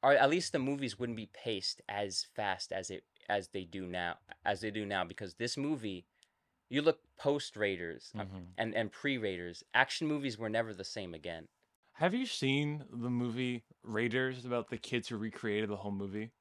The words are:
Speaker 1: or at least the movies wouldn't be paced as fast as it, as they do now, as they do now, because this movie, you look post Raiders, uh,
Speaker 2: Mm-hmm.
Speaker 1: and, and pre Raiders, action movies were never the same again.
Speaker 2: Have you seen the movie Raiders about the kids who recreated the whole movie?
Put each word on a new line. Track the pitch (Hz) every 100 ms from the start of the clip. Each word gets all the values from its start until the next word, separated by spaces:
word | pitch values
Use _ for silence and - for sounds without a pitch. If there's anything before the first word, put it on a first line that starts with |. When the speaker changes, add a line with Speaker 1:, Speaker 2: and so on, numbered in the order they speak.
Speaker 1:
or | 131
at | 139 139
least | 170 175
the | 156
movies | 131 139 135 113
wouldn't | 120 113
be | 104
paced | - - 104 - - -
as | 101 104 92 -
fast | - 104 92 -
as | 95 90
it, | 92 _ _ -
as | 101 90
they | 101 87
do | 95 92
now, | 90 87 - _ - -
as | 101
they | 110
do | 104 101
now, | 98 90
because | - 98 -
this | 120 -
movie, | 143 151 110 92 - _ _ _ _ _ _
you | 131
look | 151 151 _ _
post | 143 147 - -
Raiders, | 104 95 85 78 - 110
uh, |
Speaker 2:
Mm-hmm. | 95 95 87 92
Speaker 1:
and, | 113 110
and | 110
pre | - 143 131
Raiders, | 107 90 87 87 -
action | 117 131 - 156
movies | 147 139 110
were | 110
never | 110 113
the | 98
same | 95 - 92
again. | 82 80 82 80 _ _ _ _
Speaker 2:
Have | - 170
you | 226 254
seen | - 135 135 147 151 143
the | 120 120
movie | 123 123 117 127 123 - -
Raiders | - 107 120 123 131 127
about | 123 120 113
the | 113
kids | - 123 -
who | 113
recreated | 110 - 117 104 110
the | 101
whole | 101
movie? | 98 101 101 110 _